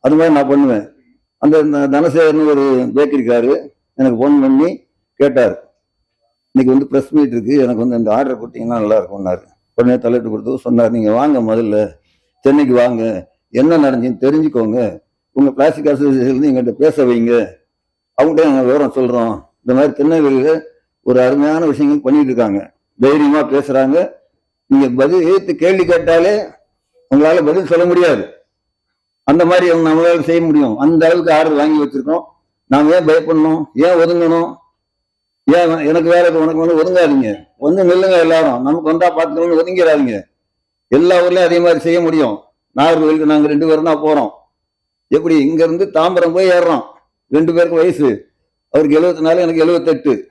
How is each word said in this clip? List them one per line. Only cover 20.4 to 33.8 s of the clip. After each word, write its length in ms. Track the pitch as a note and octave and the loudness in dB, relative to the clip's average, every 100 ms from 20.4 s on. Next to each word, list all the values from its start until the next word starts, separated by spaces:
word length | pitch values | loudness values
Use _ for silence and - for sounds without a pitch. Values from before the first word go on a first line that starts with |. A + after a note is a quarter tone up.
| C#3+ D#3+ D#3 _ _ _ | 0 -2 -6 _ _ _
ஒரு 200 | - B2 | -2 2
அருமையான 460 | B2+ C#3+ D3 D#3 E3 | 2 0 0 0 -2
விஷயங்கள் 340 | C3 D3 D3 | 0 0 0
பண்ணிட்டு 320 | C3 D3 C3+ | 0 0 0
இருக்காங்க, 400 | A#2+ A2+ G2 F#2+ _ _ _ | 0 -2 -4 -8 _ _ _
தைரியமா 400 | B2+ D3+ D3 D3+ | 0 2 2 0
பேசுறாங்க. 680 | B2+ C#3 C#3 C3 C3 D#3 F3+ - _ _ _ _ _ | 0 -2 -2 -2 0 0 -2 -10 _ _ _ _ _
நீங்க 220 | C#3 C#3 B2 | 2 2 0
பதில் 260 | C#3 F3+ | 0 2
எதிர்த்து 320 | E3 F#3+ F#3+ | 2 0 -2
கேள்வி 300 | D#3 E3+ F#3+ | -2 0 0
கேட்டாலே 580 | E3+ E3+ D#3+ E3 F3 G#3 F#3+ - _ _ _ _ _ | 0 0 2 2 2 -2 -6 -16 _ _ _ _ _
உங்களால 320 | C#3 D3+ F3 D3+ | 2 2 2 0
பதில் 200 | F3 E3+ | -2 0
சொல்ல 180 | E3+ | 0
முடியாது. 440 | F3+ F3 F3 A#2+ F2 - _ _ _ _ _ _ _ _ | 2 2 2 0 -4 -16 _ _ _ _ _ _ _ _
அந்த 220 | - D#3 | -2 2
மாதிரி 260 | E3+ F3+ F3+ | 2 2 2
அவங்க 200 | E3 D#3+ | 0 0
நம்மளால 320 | D#3+ E3+ E3+ | 2 2 0
செய்ய 180 | D3 E3+ | 0 -2
முடியும். 380 | E3 D3 C3+ A2 | 0 0 0 0
அந்த 280 | C#3+ E3 E3 | 0 2 2
அளவுக்கு 260 | F3 E3 | 0 0
ஆர்டர் 220 | D#3 D#3+ | 0 0
வாங்கி 300 | D3 D3 D3+ | 0 0 0
வச்சிருக்கோம். 380 | C#3+ C#3 C3 E3+ - _ _ _ _ | -2 -6 -6 -6 -8 _ _ _ _
நாம 280 | C3+ D3+ | 0 2
ஏன் 100 | F3+ | 2
பயப்படணும்? 600 | D#3 D#3+ D#3 D#3+ D#3+ D#3+ D3 | 2 0 2 0 0 -2 -4
ஏன் 220 | - | -2